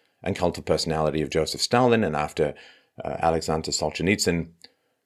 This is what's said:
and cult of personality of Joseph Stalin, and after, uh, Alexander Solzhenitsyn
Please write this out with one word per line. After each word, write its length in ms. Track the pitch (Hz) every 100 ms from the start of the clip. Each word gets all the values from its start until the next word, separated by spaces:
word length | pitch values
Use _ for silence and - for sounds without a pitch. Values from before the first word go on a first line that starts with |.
| _ _
and 140 | - 95
cult 220 | 87 -
of 80 | -
personality 560 | - 82 80 78 76
of 80 | 73
Joseph 320 | 82 78 -
Stalin, 420 | - 123 127 113
and 100 | 90
after, 400 | 73 78 - 73 - - - _ -
uh, 140 | - -
Alexander 520 | 82 82 82 80 78
Solzhenitsyn 800 | - 78 - 87 104 95 85 78 _ - _ _ _